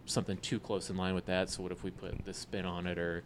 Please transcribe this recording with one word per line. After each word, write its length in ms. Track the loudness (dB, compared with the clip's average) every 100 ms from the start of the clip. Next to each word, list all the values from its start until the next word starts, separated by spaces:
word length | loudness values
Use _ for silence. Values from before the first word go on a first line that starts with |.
| -2
something 300 | 0 2 0
too 220 | 0 -2
close 300 | 0 0 0
in 80 | 0
line 160 | 2 2
with 100 | 4
that. 240 | 4 4
So 120 | 0
what 80 | -4
if 120 | -2
we 80 | -4
put 340 | -4 -4 -4 -4
this 120 | -6
spin 280 | -4 -2 0
on 220 | 0 0
it 100 | 2
or 240 | 2 0